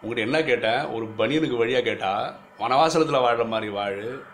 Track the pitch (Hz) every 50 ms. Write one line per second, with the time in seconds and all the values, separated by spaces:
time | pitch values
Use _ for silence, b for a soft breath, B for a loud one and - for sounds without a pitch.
0 | - 107 117 120 107 113 139 160 156 139 123 120 117 110 117 131 151 151 - 113
1 | 113 110 107 107 110 120 143 156 156 135 123 117 117 113 127 127 120 113 107 104
2 | 98 95 98 107 123 - - - - - - - 107 117 127 139 160 165 160 165
3 | 156 147 143 135 123 120 120 117 117 113 113 110 107 107 101 101 101 101 98 101
4 | 104 117 127 135 123 -